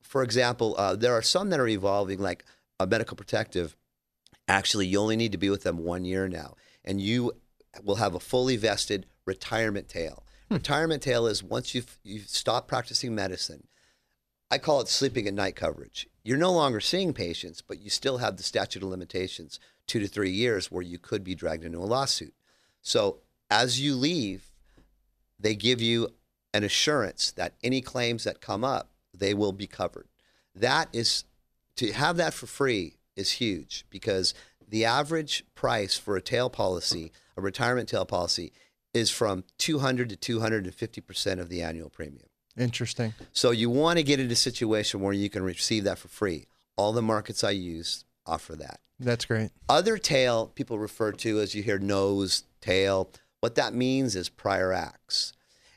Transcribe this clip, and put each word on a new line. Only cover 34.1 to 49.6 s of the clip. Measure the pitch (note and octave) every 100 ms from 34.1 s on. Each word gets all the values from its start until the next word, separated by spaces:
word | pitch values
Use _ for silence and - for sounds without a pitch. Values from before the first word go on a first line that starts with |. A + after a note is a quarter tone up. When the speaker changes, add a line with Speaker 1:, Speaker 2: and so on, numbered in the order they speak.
| F#2+ F2 - - _ -
Speaker 1:
the | G#2+
average | A2 B2+ D3 D#3+ D3 - -
price | - B2+ A#2 G2 -
for | - F#2+
a |
tail | - A#2+ B2+
policy, | - G2 F2+ - F2 D#2+ - _ -
a |
retirement | G2 F#2+ A#2+ B2 A2
tail | G#2+
policy, | F#2 F#2 F2 - F2 - _ _ _
is | A#2 A2
from | - A2 F#2+ - -
two | - D3+
hundred | C3+ B2+ A#2+
to | G2
two | - A2+
hundred | A2 A2
and | F#2
fifty | - A2 -
percent | - F#2 G2 F#2
of | F2
the | F2
annual | E2 E2 D2+
premium. | - D#2 B1+ A#1+ _ _ -
Speaker 2:
Interesting. | B2 - A#2 - A2+ A2 -
Speaker 1:
So | - B2
you | A#2+ A#2
wanna | B2+ E3 E3+
get | C#3+ C#3
into | B2+
a | A#2
situation | C3 - A2 G#2+ G#2 G2+
where | G2
you | G2 G2+
can | G2+
receive | F#2 E2+ - A2
that | G2+ F2+
for | -
free. | - G#2 D#2 - _ _ -
All | G#2
the | A#2
markets | A2 G#2+ G#2 G#2
I | G#2
use | G2 F2 E2 E2+ - - _ -
offer | D#2+ - D#2
that. | C#2+ - _ -
Speaker 2:
That's | B2 A#2
great. | - A2 A2 -